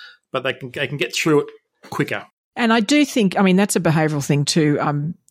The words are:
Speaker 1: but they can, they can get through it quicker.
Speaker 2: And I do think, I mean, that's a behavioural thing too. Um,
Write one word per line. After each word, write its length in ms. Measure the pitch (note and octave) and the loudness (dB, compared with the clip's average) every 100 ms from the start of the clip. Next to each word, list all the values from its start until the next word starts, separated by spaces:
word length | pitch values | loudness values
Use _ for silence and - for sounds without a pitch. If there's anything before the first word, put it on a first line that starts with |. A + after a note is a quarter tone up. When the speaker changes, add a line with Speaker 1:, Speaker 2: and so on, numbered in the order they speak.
| - _ _ | -20 _ _
Speaker 1:
but 100 | C3 | -6
they 100 | C3 | -6
can, 180 | B2+ B2+ | -8 -12
they 160 | C3+ C3 | -8 -6
can 100 | C#3 | -4
get 160 | D#3 | -6
through 260 | - E3 D3 | -2 2 2
it 60 | D3 - _ _ - | 0 -12 _ _ -12
quicker. 360 | - D3 G#2 - _ _ - | -6 -4 -6 -10 _ _ -4
Speaker 2:
And 160 | A#3 | 0
I 80 | A3+ | 0
do 240 | G#3 D4 | 2 2
think, 340 | C#4+ C4 G3 F3+ | 2 2 0 2
I 40 | |
mean, 140 | G3 F#3 | 4 4
that's 180 | G3+ | 2
a 60 | A3 | 0
behavioural 440 | E3+ D#3+ D#3 D3+ | 0 2 0 -2
thing 200 | - C#3+ | 0 0
too. 340 | C#3+ F3 D3+ D3 | 2 2 2 2
Um, 340 | D#3 D3 D3+ - _ | -2 -2 -6 -10 _